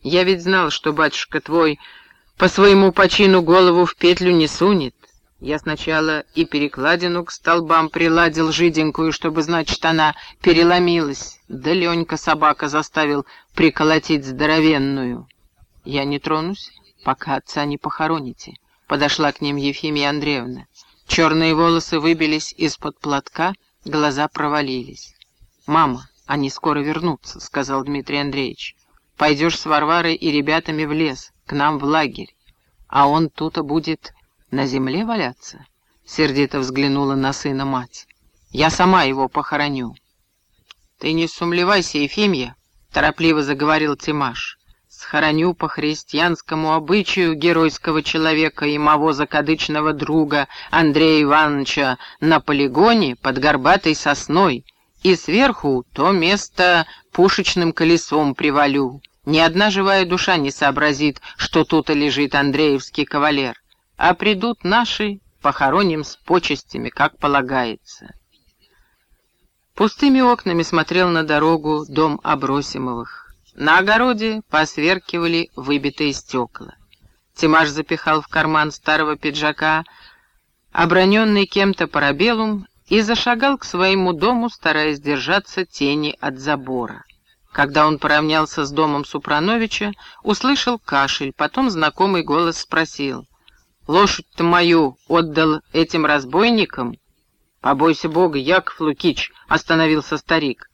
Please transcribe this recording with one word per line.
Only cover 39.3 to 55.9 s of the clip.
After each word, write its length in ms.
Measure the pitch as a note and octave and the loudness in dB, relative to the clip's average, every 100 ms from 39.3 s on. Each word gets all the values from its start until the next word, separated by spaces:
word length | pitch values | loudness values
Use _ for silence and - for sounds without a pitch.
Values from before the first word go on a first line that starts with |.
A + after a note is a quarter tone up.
| - C#3+ D3 D3 C3+ B2 - _ _ _ _ _ _ _ - _ _ | -2 -4 -2 -2 -4 -8 -12 _ _ _ _ _ _ _ -20 _ _
«Ты 140 | - | -4
не 140 | D#3+ E3 | -2 -2
сумлевайся, 720 | - E3+ F3 F3+ G3+ E3+ D3+ | -4 -2 0 2 2 0 -4
Ефимья», — 560 | C#3+ - G#3 D#3+ B2 - _ _ _ | -4 0 0 0 -4 -12 _ _ _
торопливо 500 | - D3+ D#3 E3 D3+ | -2 -2 0 0 0
заговорил 540 | C#3+ C#3 D3 D#3 D3+ C#3+ | 0 -2 0 0 0 -4
Тимаш. 600 | - D3+ C3+ A#2+ - - _ _ _ | -4 -2 -4 -6 -12 -14 _ _ _
«Схороню 680 | - - D3+ D#3 D3+ E3+ | -20 -6 -2 0 2 0
по 140 | E3+ D#3+ | -2 -6
христианскому 1040 | - D3+ D3+ - D3 F3 E3 - D#3+ D#3 | -4 -4 -6 -6 -2 0 -2 -4 -4 0
обычаю 600 | D#3+ D3+ G3+ F#3 F#3+ E3+ | -2 2 0 0 0 0
геройского 680 | D#3 E3 E3 D#3+ - - D#3+ | 0 0 2 2 0 -4 -2
человека 640 | D3+ D#3+ D#3+ D#3 D#3 - D3 | -2 -2 0 0 0 -2 -4
и 120 | D3 | 0
моего 340 | D3+ D3+ D#3 | 2 2 2
закадычного 800 | C#3 D3 D3+ D3 D#3 - D3+ D3+ | 0 -2 -2 0 -2 -2 -2 -2
друга 560 | D3+ D3 D#3+ D3+ D3 C#3 - - | -2 -2 0 0 0 -2 -8 -2
Андрея 520 | D#3+ D#3+ C#3 D#3+ D#3 | 2 2 4 4 4
Ивановича 760 | C#3+ D3+ D3+ C#3+ C3 - C#3 B2 - - | 4 4 4 0 -4 -2 -2 -2 -10 -4
на 200 | D3+ D#3+ | 2 2
полигоне 760 | - C#3+ C#3+ B2 G#3+ A#3 D#3+ B2 | 2 0 0 4 4 4 0 -2
под 220 | C3 C3 | -4 0
горбатой 560 | C#3+ D3 C3 G3 E3+ | 0 2 4 2 2
сосной». 720 | D3+ D3+ C#3+ - D3+ F#3+ B2 - _ _ _ | -2 -2 -4 0 2 2 0 -8 _ _ _
И 140 | F3+ F3 | 2 2
сверху 680 | - F#3+ F3+ A3+ D3 C3 A#2+ | 2 2 2 0 -2 -2 -4